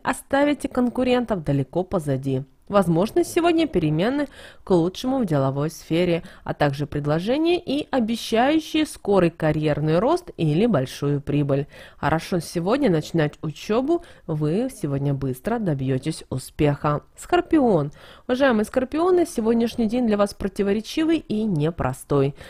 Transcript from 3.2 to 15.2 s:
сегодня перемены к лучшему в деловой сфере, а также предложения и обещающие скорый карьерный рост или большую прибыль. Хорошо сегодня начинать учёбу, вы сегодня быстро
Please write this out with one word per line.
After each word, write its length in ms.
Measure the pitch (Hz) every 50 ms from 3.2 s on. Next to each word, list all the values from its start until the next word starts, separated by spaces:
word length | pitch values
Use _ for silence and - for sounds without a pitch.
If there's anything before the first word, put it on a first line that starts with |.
| 339
сегодня 420 | - - 349 320 349 330 330 330 -
перемены 600 | - 180 160 151 151 156 185 233 269 285 294 - - - - - - - -
к 60 | -
лучшему 480 | 190 170 160 180 185 - - 254 269 269
в 80 | 240
деловой 460 | 180 156 143 135 135 135 139 143 160
сфере, 500 | - - - - 160 165 180 175 165 165 170 - - - -
а 100 | - 135
также 320 | - 151 147 139 143 147
предложения 760 | - - 147 143 147 147 165 180 214 254 302 320 339 349 349
и 280 | - - 262 277 - -
обещающие 960 | - 269 226 208 233 220 - - 226 220 247 277 311 320 311 - - 311 311
скорый 460 | - - - - - 202 190 175 165
карьерный 640 | - - - 156 156 156 151 151 147 147 147 156 156 175
рост 320 | 208 269 339 349 - - - -
или 300 | 170 151 147 160 220 247
большую 520 | 202 135 131 127 - - - 143 147 143
прибыль. 460 | 143 - 139 147 147 143 139 139 143 - - - - - - -
Хорошо 400 | - 143 151 160 - - 202 175
сегодня 540 | 160 - - 175 165 190 240 294 294 220
начинать 480 | 170 151 156 - - 165 151 147 - -
учёбу, 640 | - 160 151 - - - 208 233 262 285 339 339 - - - - - -
вы 420 | 160 151 151 151 160 208 247 262
сегодня 460 | - - - 147 139 139 139 143 139
быстро 420 | 135